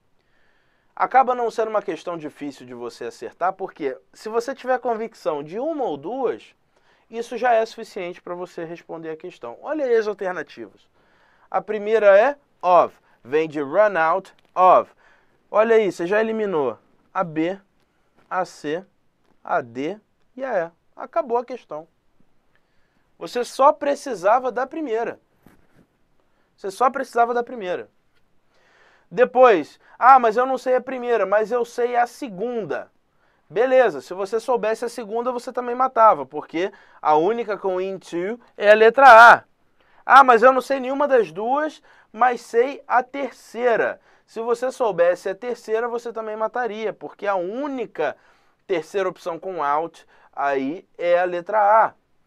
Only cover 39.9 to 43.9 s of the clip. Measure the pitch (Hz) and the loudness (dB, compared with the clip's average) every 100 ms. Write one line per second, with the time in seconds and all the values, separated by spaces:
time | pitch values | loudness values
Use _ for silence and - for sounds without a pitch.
39.9 | _ - 254 262 233 254 254 247 269 247 | _ 4 6 8 6 4 4 0 -4 -4
40.9 | 277 285 262 170 165 226 277 311 - _ | -2 0 2 0 -4 -4 -4 -4 -8 _
41.9 | _ _ 214 247 247 - 233 262 277 - | _ _ -2 -2 -2 -4 -2 -2 -4 -2
42.9 | 240 247 277 254 - - 220 240 208 120 | -2 -2 -8 -10 -12 -16 -4 -2 0 -2